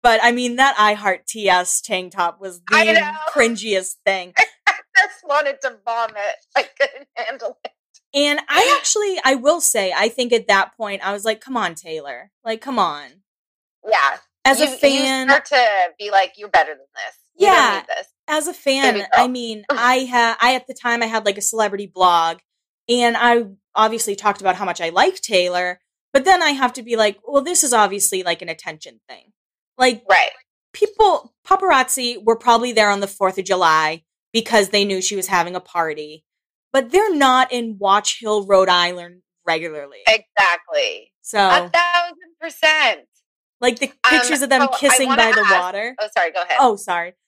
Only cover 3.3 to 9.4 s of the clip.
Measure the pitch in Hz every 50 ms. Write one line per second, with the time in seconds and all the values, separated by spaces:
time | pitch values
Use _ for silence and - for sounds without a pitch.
3.3 | - 294 240 226 233 196 202 226 202 190 180 - - _ _ 202 196 190 180 180
4.3 | 175 - 427 - _ _ _ - - - - _ _ 381 381 403 - - _ 320
5.3 | 285 294 294 285 269 277 - 262 233 214 196 240 233 233 233 220 214 208 202 202
6.3 | - - _ _ _ 277 - - _ _ 277 269 - - 285 _ _ - 240 220
7.3 | 254 254 233 - - _ _ - _ _ _ _ _ _ _ _ - 277 285 294
8.3 | 294 302 294 - 285 320 440 523 571 554 539 - - 427 415 403 370 359 - 254
9.3 | 269 269